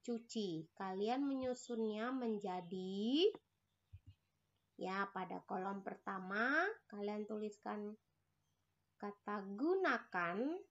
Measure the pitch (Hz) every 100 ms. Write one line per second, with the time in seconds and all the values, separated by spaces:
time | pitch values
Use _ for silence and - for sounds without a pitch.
0 | - 233 233 226 202 160 160 - 190 190
1 | 208 262 277 269 254 254 - 226 220 214
2 | 233 262 233 214 202 180 175 185 185 196
3 | 220 285 403 - _ _ _ _ _ -
4 | - - _ _ _ _ _ - 185 190
5 | 196 196 180 185 - 190 196 196 196 196
6 | - 190 185 202 240 302 381 453 _ 208
7 | 202 214 214 214 214 - 214 214 208 214
8 | _ _ _ _ _ _ _ _ _ _
9 | 208 202 - 208 196 202 302 381 349 233
10 | - 185 170 185 277 359 403